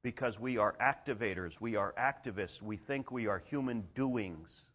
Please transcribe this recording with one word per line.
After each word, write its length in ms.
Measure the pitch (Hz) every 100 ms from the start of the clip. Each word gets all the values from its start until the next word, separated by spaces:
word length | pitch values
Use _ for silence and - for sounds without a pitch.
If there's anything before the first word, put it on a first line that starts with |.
Because 360 | 123 110 127 104
we 180 | 123 120
are 180 | 104 -
activators. 760 | 127 139 - 113 110 92 87 -
We 160 | 117 104
are 180 | 98 -
activists. 640 | 127 139 127 98 92 -
We 160 | 107 107
think 340 | - 139 131
we 160 | 127 107
are 120 | 95
human 460 | - 143 131 117 92
doings 720 | - 135 120 95 82 85 - -